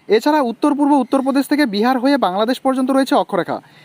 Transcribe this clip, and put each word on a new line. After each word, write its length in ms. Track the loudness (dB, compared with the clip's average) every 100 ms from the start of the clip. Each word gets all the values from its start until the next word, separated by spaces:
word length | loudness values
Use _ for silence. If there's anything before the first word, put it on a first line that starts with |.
| -2
এছাড়া 340 | 0 2 0
উত্তর 340 | 0 0 -2 0
পূর্ব 180 | 2
উত্তরপ্রদেশ 540 | 2 2 -2 0 -2 -2
থেকে 180 | -2 0
বিহার 340 | 0 0 0
হয়ে 180 | 0 0
বাংলাদেশ 420 | 0 0 -2 -2
পর্যন্ত 320 | -2 -2 0
রয়েছে 240 | 0 2 0
অক্ষরেখা। 460 | 0 -2 -4 -6 -10 -20